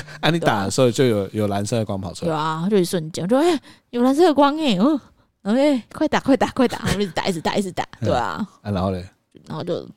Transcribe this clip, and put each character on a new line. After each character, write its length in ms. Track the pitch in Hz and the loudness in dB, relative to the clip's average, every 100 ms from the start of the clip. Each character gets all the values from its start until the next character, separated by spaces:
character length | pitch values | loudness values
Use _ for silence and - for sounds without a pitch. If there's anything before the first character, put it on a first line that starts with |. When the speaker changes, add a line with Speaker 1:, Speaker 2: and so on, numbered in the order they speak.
Speaker 1:
<laughs> 160 | - - | -4 -4
啊， 100 | 151 | 0
你 80 | 165 | 2
打 280 | 147 110 98 | 0 0 0
的 40 | |
时 80 | - | 2
候 120 | 127 | 2
就 160 | 113 127 | 4 2
有， 100 | 104 | 2
Speaker 2:
对 100 | 95 | -2
啊。 40 | |
Speaker 1:
有 140 | 107 104 | -2 -2
蓝 180 | 101 | -2
色 140 | 98 117 | -2 -2
的 60 | 104 | -2
光 120 | 98 | -4
跑 140 | 92 | -6
出 140 | - 170 | -6 -4
来？ 40 | |
Speaker 2:
有 60 | 156 | -2
啊， 320 | 156 160 180 | -4 -2 2
就 60 | 208 | 2
一 80 | |
瞬 260 | 175 180 160 | 2 -2 -4
间， 140 | - | -6
我 40 | 175 | 0
就 80 | 254 | 2
，“哎， 180 | 339 294 - - _ | 2 0 -6 -20 _
有 140 | 240 | 0
蓝 120 | 247 | 2
色 120 | 277 359 | 4 4
的 80 | |
光 200 | 269 285 311 | 6 4 2
欸， 200 | 302 180 | 0 2
嗯。” 220 | 262 294 - _ _ _ | 2 2 -4 _ _ _
然 140 | 196 | -2
后 20 | 240 | 2
，“哎， 240 | 294 254 - | 2 0 -4
快 120 | - 311 | -4 -2
打， 140 | - | 0
快 160 | - 269 | 2 2
打， 140 | 202 | 2
快 180 | - 240 | 0 0
打。” 100 | - | 0
我 80 | 190 | -2
们 80 | 185 | -2
一 60 | 202 | -2
直 60 | |
打， 140 | - - | -2 -2
一 60 | |
直 80 | 165 | -2
打， 160 | - 196 | -2 -2
一 60 | |
直 100 | 190 | -4
打， 160 | - - - | -6 -10 -4
Speaker 1:
嗯。 80 | 113 | -2
Speaker 2:
对 60 | |
啊。 320 | 127 104 82 190 _ | 0 -2 -6 -8 _
Speaker 1:
啊， 100 | 107 | -6
然 120 | 95 | -2
后 80 | 98 | -2
嘞？ 120 | 92 92 _ _ - - | -4 -8 _ _ -20 -14
Speaker 2:
然 100 | 156 | -10
后 80 | |
就 240 | 180 131 62 | -6 -8 -10